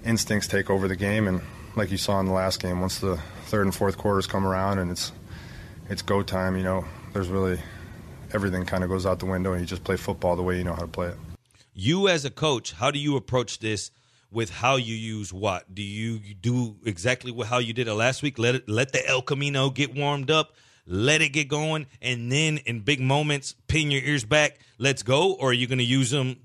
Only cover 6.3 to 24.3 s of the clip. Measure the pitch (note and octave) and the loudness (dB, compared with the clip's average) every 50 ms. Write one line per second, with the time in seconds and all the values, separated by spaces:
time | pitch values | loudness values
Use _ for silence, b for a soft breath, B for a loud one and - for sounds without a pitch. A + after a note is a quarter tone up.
6.3 | G2 F#2 F#2 F#2 F#2 F#2 F#2 F#2 F#2 F#2+ - D#2+ E2 B B B B G2+ F#2+ F2 | 0 0 0 2 0 0 0 0 0 0 -2 -6 -12 B B B B -4 -2 0
7.3 | F#2 G2 F#2+ F#2 F2+ E2 D#2 B B B B B B B B B B B B - | 0 0 2 2 0 0 -4 B B B B B B B B B B B B -4
8.3 | - G#2+ G2 G2+ F#2 F#2 F2+ F2 - F#2 F2+ F2+ F#2+ F#2+ F2+ F#2+ F#2 F2+ F#2 F#2+ | -2 0 0 0 0 0 -2 0 0 0 0 0 0 0 2 0 0 0 0 -2
9.3 | F#2+ F#2 F#2 F#2+ F#2 F2+ F2+ E2 F#2 F2 - - F#2+ F2+ - - G2 - - F2+ | -2 0 0 0 0 -2 -2 -4 -6 -6 -2 -2 -2 -2 0 -4 -6 -2 0 0
10.3 | F2 E2+ F2+ F2+ F2+ F2+ F2+ F2 E2 E2 F2 E2 - - F2+ F2 F2 D#2+ - D#2+ | 0 2 0 0 0 -2 -2 -4 -4 -6 -8 -8 -6 -6 -6 -6 -6 -10 -14 -16
11.3 | E2+ - _ _ b b b b b F#2 F#2+ A#2 D#3+ F#3+ G3 G3 F3+ D#3+ C3+ C#3 | -16 -18 _ _ b b b b b -4 0 0 2 4 4 4 2 2 0 -4
12.3 | - - D#3 D#3 C#3 A#2 - - - - A#2+ C3+ C#3+ C#3+ C#3+ D3 C#3+ C3 - - | -6 -2 0 0 0 0 -2 -8 -6 0 0 0 0 0 0 0 0 0 -2 0
13.3 | B2+ B2+ A#2+ A2 - - G#2+ A2 G#2+ G2+ - - b b b b b b b b | 0 0 0 0 -6 -6 -2 -2 -2 -2 -4 -8 b b b b b b b b
14.3 | G2 A2 A2+ G#2 F2 F2 A2 B2 C#3 C3+ A#2+ A2 A2+ A2 A2 A2+ A2 G#2+ G#2 F#2 | -4 -4 -4 -4 -4 0 2 4 4 4 2 -2 -6 -6 -6 -6 -6 -6 -8 -8
15.3 | F#2 F#2 G2+ G#2 F#2 F2 - _ F#2+ F#2+ G#2 G2 G2+ G#2+ A2 A2+ A#2 A2 G#2 G2+ | -8 -2 0 0 0 -2 -6 _ -10 -8 -6 -6 -4 -4 -4 -4 -4 -6 -8 -12
16.3 | G#2 F#2+ F2+ A#2 B2 B2+ A#2+ A2+ G#2 G2+ - A#2 G#2 E2+ F2 B2 B2+ B2+ - B2+ | -16 -4 0 0 2 2 0 -2 -6 -6 -6 -6 -6 -2 0 0 0 0 -4 -10
17.3 | A#2 A#2 A#2 G#2 B2 B2 B2+ A2+ A#2 A#2+ B2 A2+ G#2+ G#2+ A2+ B2+ C3+ - - D3 | -6 -6 -4 0 0 0 0 0 -2 -2 0 0 2 2 2 2 2 0 -4 -4
18.3 | C3 - A2+ A#2+ B2 C3 - - G#2 A2 C3+ C#3 - C3 - - C3+ C3 B2+ - | -2 2 2 2 2 2 0 0 2 2 2 2 0 -2 0 2 0 0 0 -2
19.3 | D3 C3+ C#3+ C#3+ C#3+ C3+ C3 C#3 C3 C3+ D3 C3 A2+ C#3 C#3+ C#3+ C#3+ C#3+ C3+ B2+ | -2 -2 -2 -2 2 2 2 2 2 0 -2 -2 -2 -2 0 0 0 -2 0 2
20.3 | D#3 D#3 D3+ - b b b b b b b - F2 F#2+ A2 C3+ D3+ D#3 D#3+ D3 | 4 2 2 0 b b b b b b b -4 -2 0 4 4 4 4 4 2
21.3 | C3+ D#3 D3 C3 D3 D3 D#3 D#3 D#3 D#3 D3+ b b b - B2 B2+ A#2+ A#2 A#2+ | 2 0 -2 0 0 -2 0 0 -2 -2 -4 b b b -4 -4 -2 -2 -2 0
22.3 | C3 C#3+ D#3 D#3 D3+ D3+ C#3 A2 A#2 A#2 G#2 A2 D3 C3 B2+ C3 C#3 C#3+ D3+ D3+ | 2 4 4 2 2 0 -2 -4 -4 -2 0 0 0 2 2 2 2 2 2 0
23.3 | D3 C#3+ C3+ - - _ _ _ - D#3+ D#3 D3 C#3+ C#3 B2+ C#3 D3 C#3+ A2 G#2 | -2 -2 -4 -8 -14 _ _ _ 0 2 2 2 0 0 0 0 0 0 0 2